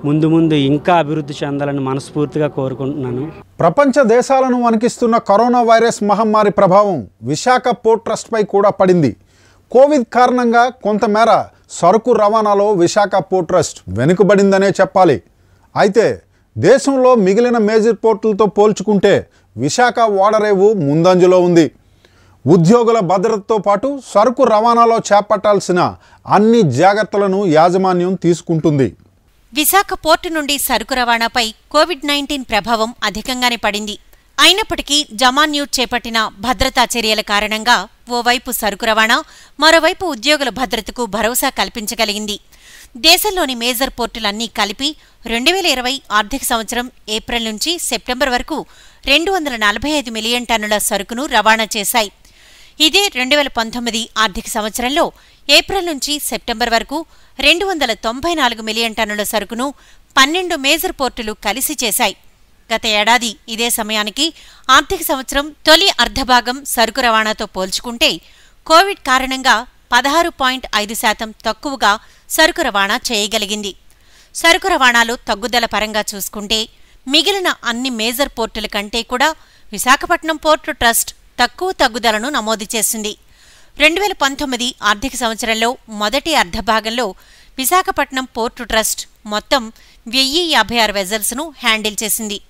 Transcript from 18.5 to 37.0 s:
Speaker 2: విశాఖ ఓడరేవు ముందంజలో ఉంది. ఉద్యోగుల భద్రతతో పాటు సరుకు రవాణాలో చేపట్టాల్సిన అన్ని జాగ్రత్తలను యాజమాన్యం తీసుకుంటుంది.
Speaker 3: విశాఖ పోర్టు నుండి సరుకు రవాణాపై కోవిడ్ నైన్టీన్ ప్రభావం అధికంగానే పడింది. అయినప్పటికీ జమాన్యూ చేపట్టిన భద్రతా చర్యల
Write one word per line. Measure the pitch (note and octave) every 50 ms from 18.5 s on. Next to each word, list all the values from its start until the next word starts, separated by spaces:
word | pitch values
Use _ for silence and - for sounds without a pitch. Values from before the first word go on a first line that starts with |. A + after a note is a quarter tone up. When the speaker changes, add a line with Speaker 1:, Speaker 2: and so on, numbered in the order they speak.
| - G#3 G#3 A3 G#3 - F#3 G#3+ G#3+ F#3+ E3+ G3+ F3 A#2+ - _ _ _ _ _ _
Speaker 2:
విశాఖ | G#2+ B2 D3 - - B3 A#3+ - A#3+
ఓడరేవు | A#3 A3 G3+ F#3+ F#3+ G#3+ A3 A3 G#3 G#3+ G3+ F#3 G3 G#3+ A3+
ముందంజలో | G3 D3 C#3 C#3+ D#3+ E3 F#3 F#3 F3+ F3+ F3+ F#3 F#3
ఉంది. | F3+ F3 F3 E3+ D#3 A#2+ _ _ _ _ _ _ _ _ _ _ _ _ _ _ _
ఉద్యోగుల | B2 E3+ F#3 D#3+ E3 A#3 A#3+ A#3 A3 A#3 A3+
భద్రతతో | F#3+ D#3+ F3+ G3 F3+ A3+ A3 G3+ G3 - A3+
పాటు | G#3+ F3 G3+ G3+ G3 B3 C#4 C#4+ C4+ - - -
సరుకు | G3+ A3 C4 A#3+ - C4+
రవాణాలో | A#3 A3 G#3 A3 A#3+ A#3 A#3 A#3 A3+ A3+
చేపట్టాల్సిన | A3 - - G3+ G#3 G3+ _ A3 G3+ - G#3 G#3 G3 - - F3+ F3+ D3+ A#2+ F#2 _ _ _ - _ _
అన్ని | - C#3+ F#3 G#3 A3+ A#3 A#3+
జాగ్రత్తలను | G#3+ D3 A#2 C3 F3 F#3+ G#3 G#3+ G#3 - - G3+ G3+ G3 F#3 G3 G#3
యాజమాన్యం | F#3 D3 D3+ D#3+ F3+ F3 F#3+ F#3+ F#3+ F3+ F3 F3 F#3 G3
తీసుకుంటుంది. | F3+ - E3+ F3 - - - E3+ D#3+ D3+ E3 D3+ C#3 C3 F#2+ - _ _ _ _ _ _ _ _ _ _ _ A3+
Speaker 3:
విశాఖ | C#4+ D4+ - - F#4+ G4+ - F#4+
పోర్టు | - - D#4 E4 - - F4+
నుండి | E4 D#4 D4 C4 C#4+
సరుకు | C4+ - - B3+ G#3 A3 - C4+
రవాణాపై | B3+ B3 A#3+ A#3 A3+ A3+ A3+ - B3+ A3+ A3 G#3+ _ _ _
కోవిడ్ | - D4 D#4+ E4+ F4+ C4+ D#4
నైన్టీన్ | C#4+ C#4+ C#4+ C#4 - D4 C#4 A#3+
ప్రభావం | - A3 G#3 E3+ G#3+ A#3+ G#3+ A3 A3+ B3 - -
అధికంగానే | G#3+ F#3 A3 G#3+ - B3+ B3 B3 B3 A#3+
పడింది. | - - G#3 G3+ G#3 G#3+ G#3 G#3 - _ _ - _ _ _ _ -
అయినప్పటికీ | D4 E4 F#4 G#4 A4 - - - - - C#4+ D4 D4 - A3
జమాన్యూ | G3+ C4 B3+ B3+ C#4+ D4+ D#4 D4 D4 C#4+
చేపట్టిన | - - - A#3+ G#3+ B3 A#3 - A#3 A3+ A3+ A3 G3 - G3
భద్రతా | G3+ A#3+ C4 - C4 C4 - C4 A#3+ - -
చర్యల | A#3+